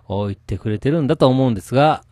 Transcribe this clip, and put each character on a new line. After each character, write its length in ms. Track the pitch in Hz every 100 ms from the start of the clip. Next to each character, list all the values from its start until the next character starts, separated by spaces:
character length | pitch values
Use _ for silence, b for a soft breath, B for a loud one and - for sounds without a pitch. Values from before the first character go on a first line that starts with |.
| -
言 220 | 98 101
っ 60 | 95
て 220 | - 101
く 120 | 110
れ 100 | 104
て 100 | 131
る 120 | 165
ん 60 | 135
だ 80 | 160
と 120 | 139
思 200 | 131 131
う 40 |
ん 20 |
で 80 | 101
す 140 | - 127
が、 280 | 151 - _